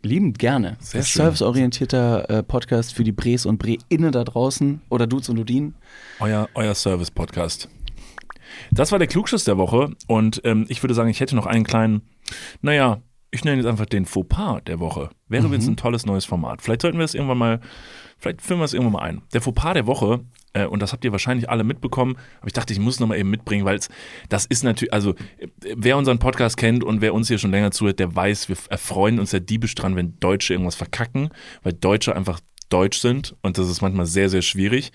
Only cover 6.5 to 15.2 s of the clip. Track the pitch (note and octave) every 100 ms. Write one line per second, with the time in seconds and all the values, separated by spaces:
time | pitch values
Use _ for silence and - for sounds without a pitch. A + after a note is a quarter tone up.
6.5 | - A2 G2 G2 F2+ E2+ - E2 F2 E2+
7.5 | - - - - - - - - - -
8.5 | - - - D#3 G3+ E3+ F3+ G#3+ A3+ -
9.5 | F#2+ F#2 A#2 D3 - - A2 A2 - A#2
10.5 | A2 A2 A#2 C3 A#2 A2+ G#2+ C3+ A#2+ -
11.5 | A2+ G#2+ A2+ A2 G#2+ - _ - - -
12.5 | - D3 D3 B2+ G#2 - _ - B2 D3+
13.5 | C3+ A#2+ A2 G#2+ G2+ F2 F#2+ F2 - G3+
14.5 | G#2 - E2 E2 D2+ C#2+ -